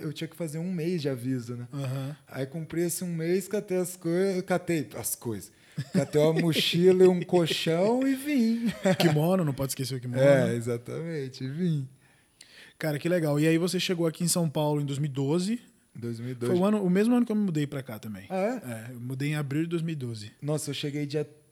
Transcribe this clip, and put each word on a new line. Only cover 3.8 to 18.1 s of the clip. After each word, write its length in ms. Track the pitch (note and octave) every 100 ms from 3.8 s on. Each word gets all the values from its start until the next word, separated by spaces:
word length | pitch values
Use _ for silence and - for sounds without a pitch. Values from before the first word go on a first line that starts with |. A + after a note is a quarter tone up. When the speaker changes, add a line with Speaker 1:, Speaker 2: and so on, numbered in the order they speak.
| F3+ -
Speaker 1:
coisas, 440 | E3 E3+ G3 F#3
catei 440 | F#3 F3 F3 D#3+ A#2+ A#2+
as 200 | A2 -
coisas. 360 | A#2+ G2+ - _ - - -
Catei 280 | - C3+ D3+
uma 120 | D#3
mochila 680 | E3 E3 D3 - E3+ F3+ F#3
e 40 | F#3
um 140 | F3+
colchão 840 | F3 F3+ D#3+ F3+ E3 E3 G3+ B3 C4+
e 80 | C4+
vim. 560 | C#4+ C#4 A3+ A#3 A#3 - F#3+
<laughs> 120 | F#3
Speaker 2:
Kimono, 440 | F3 D3+ E3 F#3+
não 100 | D#3
pode 180 | C3 C3+
esquecer 240 | - B2 C3
o 40 |
kimono. 220 | B2 B2
Speaker 1:
É, 340 | C#3 C3+ A#2+ A#2+
exatamente, 920 | A#2 A#2+ A#2+ B2 E3 D#3 C3 - C3
vim. 400 | D3 F3+ D3+ C3 - _ _ _ _ - - - _
Speaker 2:
Cara, 180 | D#3 D3
que 120 | E3+
legal. 300 | F3+ D3+ D3
E 80 | D#3+
aí 100 | E3
você 220 | F3 F3+
chegou 280 | - E3+ E3
aqui 160 | D#3
em 40 | E3+
São 200 | F3+ D#3+
Paulo 300 | D#3+ D3+ D3
em 40 | C#3+
dois 120 | C#3
mil 100 | D3+
e 40 |
doze? 460 | C3 C#3 E3+ F#3 A#3+ - _ _ -
Speaker 1:
Dois 240 | A#2 A#2
mil 120 | A#2+
e 40 | B2+
dois. 160 | A#2+
Speaker 2:
Foi 80 | F3
o 60 | G3
ano, 180 | G#3+
o 60 | F#3
mesmo 260 | F#3 A3+ A#3+
ano 100 | A#3+
que 60 |
eu 40 | G#3+
me 80 |
mudei 220 | G3+ D3+ C#3+
pra 140 | C#3
cá 140 | B2+ G#2+
também. 260 | A2